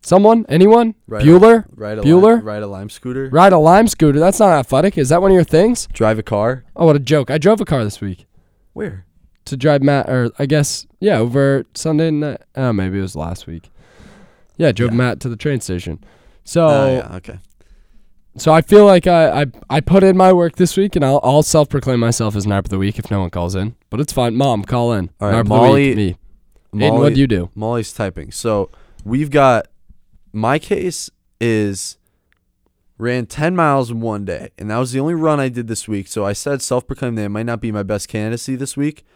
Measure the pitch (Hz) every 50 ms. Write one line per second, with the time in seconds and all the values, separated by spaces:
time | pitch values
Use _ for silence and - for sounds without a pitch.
0 | _ - 175 185 202 214 226 233 214 - - 160 185 208 220 233 240 226 214 _
1 | _ - 107 107 123 147 170 180 196 226 233 226 104 - - - 107 104 107 110
2 | 104 143 165 180 190 220 233 233 208 107 104 104 107 101 101 95 101 104 - -
3 | _ 127 123 131 135 131 131 156 185 196 185 165 151 160 175 202 233 220 - -
4 | 160 151 135 147 160 185 190 - 220 196 170 143 123 - 135 131 160 196 - -
5 | 139 123 160 175 185 196 190 180 160 - - 160 190 226 240 - - - - -
6 | 110 110 110 110 110 - 113 101 104 117 127 127 - - - - 170 165 147 143
7 | 135 117 151 151 131 - 139 156 139 190 220 208 214 - 156 131 110 104 - -
8 | - 98 92 _ _ _ _ _ _ _ _ _ _ _ _ - 214 185 101 95
9 | 92 _ _ _ _ _ _ _ _ - 147 131 123 151 147 143 135 143 143 139
10 | - - 131 127 120 117 - - 143 135 151 151 143 - - - - _ _ _
11 | - 208 196 123 113 120 120 139 139 139 139 135 - _ _ - - 160 156 151
12 | 160 160 151 147 147 147 123 - _ _ _ 131 135 123 113 98 95 92 92 98
13 | 98 92 - 78 76 85 87 - - - 82 82 _ _ _ _ _ _ _ _
14 | - - - _ - _ _ _ _ _ _ - 165 151 104 101 120 120 113 120
15 | 127 123 113 - - 127 117 107 - 151 143 120 - - 92 87 - 87 78 -
16 | _ - _ _ _ _ _ _ _ - - 170 165 156 147 139 135 135 131 127
17 | - 113 - 92 - - - 90 - _ _ _ _ _ - _ _ _ _ -
18 | _ _ _ _ _ _ _ - - 160 156 165 160 - 202 208 208 202 190 175
19 | - 180 175 165 160 135 78 139 147 131 - - - _ 127 151 - - 175 196
20 | 190 190 190 185 185 185 190 180 170 165 - - 185 170 - 190 196 208 - 175
21 | 143 131 135 143 - 123 135 147 156 - - 160 147 - - 143 - 135 127 120
22 | 117 117 117 - 113 107 104 101 98 104 101 98 92 - 98 95 95 101 101 -
23 | 104 - 104 98 92 85 - 90 87 87 95 92 95 113 - _ _ _ - 110
24 | 151 - - 131 123 120 110 123 139 139 120 104 101 - - 123 120 120 117 101
25 | 90 - _ _ 104 104 101 117 113 101 107 113 117 127 139 143 139 135 120 107
26 | 104 92 82 - _ - - _ _ _ _ _ _ _ - 107 120 - 110 117
27 | 135 143 139 135 143 131 110 92 87 87 _ 104 107 110 120 120 107 - - -
28 | 110 95 85 - 73 92 - - - 117 107 101 95 - - _ - _ _ -
29 | - 104 117 135 151 147 135 147 139 131 123 110 - _ _ _ _ _ - _
30 | _ _ _ _ _ _ - 107 107 117 139 151 - - 208 - - 180 160 -
31 | - - _ _ _ _ _ _ 117 117 113 110 107 101 98 95 - - - _
32 | _ _ _ _ _ _ _ _ _ _ _ _ _ _ _ _ _ _ _ _
33 | 113 120 123 127 120 - - - 151 170 185 175 165 151 139 139 127 113 120 113
34 | 113 113 107 104 101 92 87 - - - _ - 92 107 107 120 131 123 120 135
35 | 135 156 175 160 156 160 151 143 135 131 120 120 120 113 113 - - - 107 101
36 | 98 - - 110 101 98 104 - - 143 143 135 - - 127 123 - - 131 -
37 | 135 123 117 110 104 101 101 107 113 120 117 107 - 113 107 107 101 98 107 101
38 | - - - 107 107 110 117 117 - - 131 123 139 131 - 139 143 151 151 _
39 | _ _ _